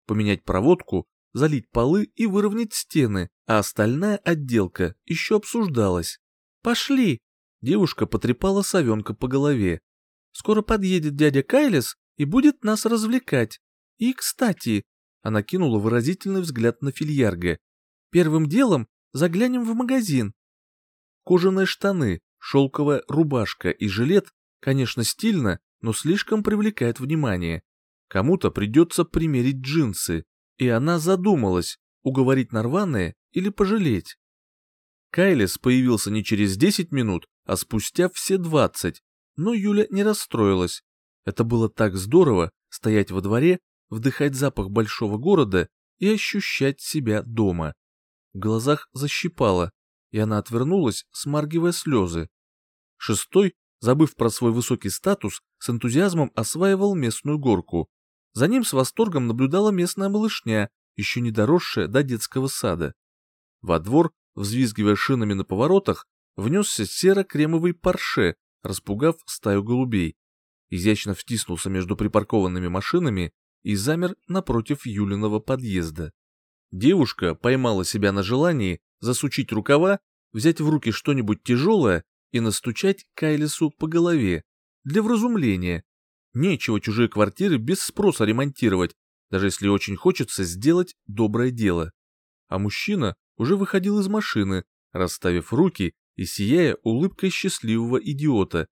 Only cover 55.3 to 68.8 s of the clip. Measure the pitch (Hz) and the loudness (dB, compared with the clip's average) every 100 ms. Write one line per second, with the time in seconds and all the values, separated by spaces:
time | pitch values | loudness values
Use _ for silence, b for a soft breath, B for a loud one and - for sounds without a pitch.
55.3 | - _ _ - 117 123 135 196 165 143 | -10 _ _ -6 -4 0 2 2 0 -2
56.3 | - 110 156 196 190 202 185 120 - 143 | -2 -4 0 2 2 0 0 -2 -2 -4
57.3 | 151 135 92 - 87 76 _ _ _ _ | -2 2 0 0 -4 -4 _ _ _ _
58.3 | 107 156 254 214 135 131 - 220 147 120 | 0 2 2 0 0 0 0 0 0 0
59.3 | 117 135 180 214 185 170 - 196 208 220 | 0 2 2 2 0 -2 -2 -2 0 -2
60.3 | - 113 107 101 _ _ - 104 123 120 | -4 -2 -2 -2 _ _ -8 -6 -4 -2
61.3 | 110 110 175 - 113 85 127 139 113 - | 0 2 2 0 -4 0 0 0 -4 -6
62.3 | 131 135 - 110 85 76 - _ _ _ | -4 -4 -4 -4 -2 -4 -8 _ _ _
63.3 | _ _ _ - 82 95 147 170 - _ | _ _ _ -2 -2 2 2 2 -2 _
64.3 | - 101 120 120 110 104 101 - 131 107 | -8 -4 0 0 2 2 2 2 0 0
65.3 | 95 - 95 147 190 151 82 - _ _ | -2 -2 0 2 2 2 -4 -8 _ _
66.3 | - 107 190 202 - 101 - 185 196 190 | -6 -2 0 -2 -4 -6 0 2 2 0
67.3 | 143 151 165 175 170 185 180 - - 90 | 0 0 0 0 0 -2 -2 -2 0 0
68.3 | - _ _ - 95 | -2 _ _ -10 -8